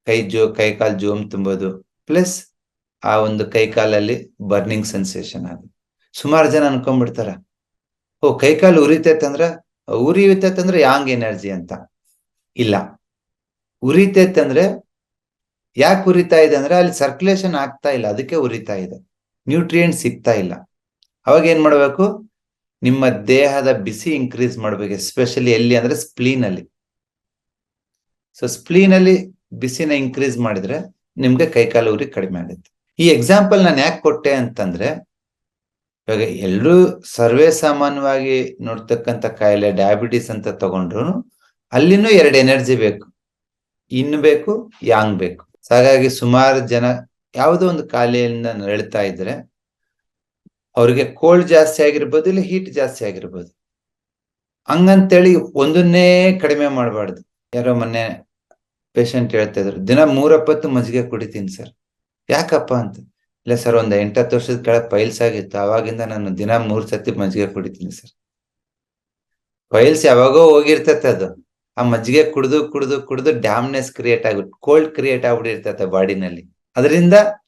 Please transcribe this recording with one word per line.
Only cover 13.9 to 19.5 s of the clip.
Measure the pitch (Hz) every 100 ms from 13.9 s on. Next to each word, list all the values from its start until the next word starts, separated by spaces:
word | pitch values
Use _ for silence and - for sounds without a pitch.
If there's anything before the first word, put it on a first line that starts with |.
| 160 196 190 185 160
ಅಂದ್ರೆ, | 139 139 190 - _ _ _ _ _ _ _ _ _ 120
ಯಾಕೆ | 151 190 185
ಉರಿತಾ | 175 175 165
ಇದೆ | 156 143
ಅಂದ್ರೆ | 143 180
ಅಲ್ಲಿ | 180
ಸರ್ಕ್ಯುಲೇಷನ್ | - 139 131 190 190 190 151
ಆಗ್ತಾ | 139 - 147
ಇಲ್ಲ, | 131 107
ಅದಕ್ಕೆ | 107 135 160
ಉರಿತಾ | 123 113 104 98
ಇದೆ, | 92 95 _ _ _ _
ನ್ಯೂಟ್ರಿಯೆಂಟ್ | -